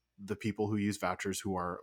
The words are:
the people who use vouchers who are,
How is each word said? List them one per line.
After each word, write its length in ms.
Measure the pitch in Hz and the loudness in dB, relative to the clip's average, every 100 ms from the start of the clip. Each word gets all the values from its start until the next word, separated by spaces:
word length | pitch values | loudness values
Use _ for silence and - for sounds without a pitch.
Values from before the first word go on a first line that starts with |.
| _ - | _ -12
the 160 | 101 104 | -6 -2
people 320 | 110 101 104 | 0 0 2
who 100 | 107 | 4
use 200 | 101 98 | 2 2
vouchers 420 | 90 90 101 92 | 0 0 -2 -2
who 160 | 98 90 | -2 0
are, 260 | 87 - | -2 -4